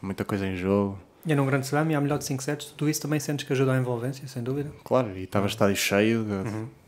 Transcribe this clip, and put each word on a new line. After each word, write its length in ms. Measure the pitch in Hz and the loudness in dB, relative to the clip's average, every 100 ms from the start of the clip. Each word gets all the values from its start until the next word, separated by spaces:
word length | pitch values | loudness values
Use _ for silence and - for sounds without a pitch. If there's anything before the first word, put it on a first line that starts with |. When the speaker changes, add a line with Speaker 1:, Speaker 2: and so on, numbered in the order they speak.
Speaker 1:
muita 240 | 95 98 101 | -6 -4 -2
coisa 200 | 104 95 | -2 -2
em 100 | 92 | -2
jogo. 420 | 92 101 101 95 - _ - | 2 4 2 -4 -14 _ 0
Speaker 2:
E 100 | 143 | 2
num 100 | 135 | 2
grande 200 | 139 131 | 0 0
slam, 260 | 147 160 | 0 2
e 40 | 147 | 2
há 40 | |
melhor 180 | 143 143 | 0 -2
de 60 | |
cinco 180 | - 135 | -2 -4
sets, 260 | 139 147 - - | -4 -6 -8 -4
tudo 120 | 147 | -2
isso 120 | 151 | -2
também 180 | 147 151 | -2 -2
sentes 260 | 143 143 - | -2 -6 -2
que 60 | |
ajuda 220 | 135 135 | 2 4
à 40 | 131 | 2
envolvência, 480 | 123 120 123 143 139 | 0 -2 -4 -8 -10
sem 120 | 127 | -8
dúvida. 300 | 120 139 143 - - | -4 -4 -6 -10 0
Speaker 1:
Claro, 260 | - 117 92 | 2 2 -4
e 60 | |
estava 220 | 92 104 98 | -2 0 0
estádio 280 | 110 101 98 | 4 4 4
cheio, 480 | - 101 110 117 | 2 4 4 2
de 80 | 107 | 0
Speaker 2:
Uhum. 360 | 98 95 107 113 - | -2 -2 -6 -8 -14